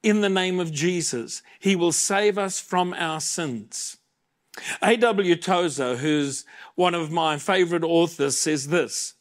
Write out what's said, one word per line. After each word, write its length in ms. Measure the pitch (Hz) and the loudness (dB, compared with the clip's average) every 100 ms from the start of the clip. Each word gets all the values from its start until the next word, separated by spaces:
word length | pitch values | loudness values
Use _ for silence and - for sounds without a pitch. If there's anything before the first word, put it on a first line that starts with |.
in 180 | 220 208 | 2 2
the 80 | 202 | 2
name 300 | 190 185 180 | 2 0 -2
of 120 | 170 | -2
Jesus. 680 | 147 165 180 - 123 110 - _ - | -2 0 0 -2 -6 -8 -12 _ -4
He 160 | 196 190 | 0 2
will 160 | 170 | 2
save 460 | 156 - 196 208 202 | 2 0 2 2 0
us 220 | 196 - | -2 -6
from 340 | - 185 180 | -2 0 0
our 260 | 180 165 156 | -2 -6 -4
sins. 760 | - - 160 120 104 - - - _ _ _ _ _ - - - | -6 -4 -4 -6 -10 -12 -12 -14 _ _ _ _ _ -16 -12 -2
A 140 | 185 233 | 0 4
W 400 | 233 202 185 170 | 4 2 2 2
Tozer, 640 | - 180 175 135 127 123 | 2 0 0 -2 -2 -2
who's 480 | 151 151 143 131 - - - - | 0 0 0 -4 -12 -20 -14 0
one 180 | 180 | 2
of 180 | 175 160 | 2 -2
my 260 | 165 160 147 | 0 0 -2
favorite 460 | - 190 175 170 | 0 2 4 2
authors, 540 | 165 170 170 - 139 131 | 2 4 2 2 -2 0
says 300 | 160 151 139 | 0 -2 0
this 480 | 170 123 - - - | 0 0 -4 -8 -12